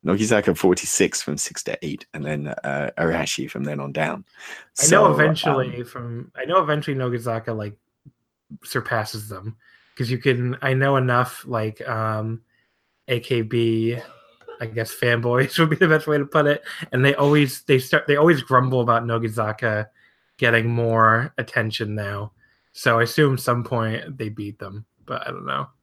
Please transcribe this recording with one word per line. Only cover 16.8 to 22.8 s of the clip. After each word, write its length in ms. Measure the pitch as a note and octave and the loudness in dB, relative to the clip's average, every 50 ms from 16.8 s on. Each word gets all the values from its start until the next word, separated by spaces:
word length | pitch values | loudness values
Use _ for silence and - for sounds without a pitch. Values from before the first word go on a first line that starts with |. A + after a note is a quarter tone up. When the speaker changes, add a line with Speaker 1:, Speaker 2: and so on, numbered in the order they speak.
| E3 - | -10 -4
Speaker 2:
and 140 | - B2+ C3 | 0 2 4
they 100 | C#3+ C#3 | 4 4
always, 480 | - C#3+ C#3+ D3 D3+ D3 B2+ - - | 4 4 4 6 4 4 2 0 -8
they 160 | _ - C#3+ C3 | _ 2 2 2
start, 280 | C3 - - D3 - | 4 2 0 0 2
they 100 | - C#3+ | 2 4
always 260 | C#3+ D3+ E3+ E3 C3+ | 6 6 6 6 4
grumble 380 | B2+ - C3 B2+ B2+ C3 B2+ B2+ | 2 4 4 4 4 4 2 2
about 240 | A#2+ A#2+ A#2 A#2 A#2+ | 2 2 2 2 2
Nogizaka 800 | A#2 A#2 A2+ A#2 A2+ G#2+ A#2 A2 G#2+ G#2+ - B2+ A2+ G#2+ G#2+ G#2+ - _ _ _ _ _ _ _ _ _ - | 0 -2 -2 -2 -2 -2 -2 -2 -2 -2 -2 -2 0 0 -2 -4 -6 _ _ _ _ _ _ _ _ _ 0
getting 300 | C3 A#2+ A#2 A#2 A2+ A#2 | 2 4 4 4 2 2
more 640 | A#2 A#2 A#2 A2+ A2+ A2+ A2+ A2 A2 A2+ B2+ - _ - | 0 0 0 2 4 6 8 8 6 4 2 -2 _ -8
attention 560 | A#2 - - B2 A2 A2 G#2+ - A2+ G#2 G#2 | -8 -2 -2 -2 -2 -2 -4 -4 -6 -6 -4
now. 380 | G#2+ G#2 G2+ G#2 G2+ G#2 G#2+ _ _ _ _ _ _ _ _ | -6 -6 -6 -6 -8 -8 -10 _ _ _ _ _ _ _ _
So 260 | _ - | _ -2